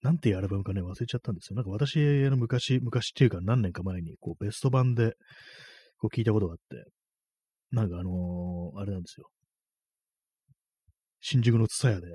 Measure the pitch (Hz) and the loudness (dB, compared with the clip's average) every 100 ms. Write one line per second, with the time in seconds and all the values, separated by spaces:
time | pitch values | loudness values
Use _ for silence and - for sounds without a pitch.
0 | 127 165 120 95 95 98 95 98 92 92 | 2 2 2 0 0 -2 -2 -4 -4 -6
1 | 120 123 - 92 - 101 104 101 143 160 | -6 -6 -6 -8 -6 -8 -6 -2 0 2
2 | 147 143 139 135 117 127 - 127 120 123 | 2 4 2 2 0 -2 0 0 0 -2
3 | - - 127 92 92 123 101 87 92 92 | -4 4 4 4 0 2 0 -2 -6 -4
4 | 82 82 - 82 104 - 135 131 127 120 | -8 -10 -10 -6 -6 -2 2 4 2 4
5 | 113 - _ - - - - - _ _ | 0 0 _ -20 -20 -20 -20 -20 _ _
6 | 107 - 113 107 95 82 _ 60 - _ | -4 0 2 2 0 -4 _ -20 -20 _
7 | _ _ _ _ _ _ _ 120 107 87 | _ _ _ _ _ _ _ 0 0 -2
8 | 90 90 90 90 87 87 87 98 101 98 | -4 -4 -4 -4 -6 -6 -8 -8 -6 -6
9 | 87 - - _ _ _ _ _ _ _ | -8 -16 -20 _ _ _ _ _ _ _
10 | _ _ _ _ _ _ _ _ _ _ | _ _ _ _ _ _ _ _ _ _
11 | _ _ - 131 117 117 113 - 135 101 | _ _ 0 2 6 4 4 2 0 0
12 | 87 | -4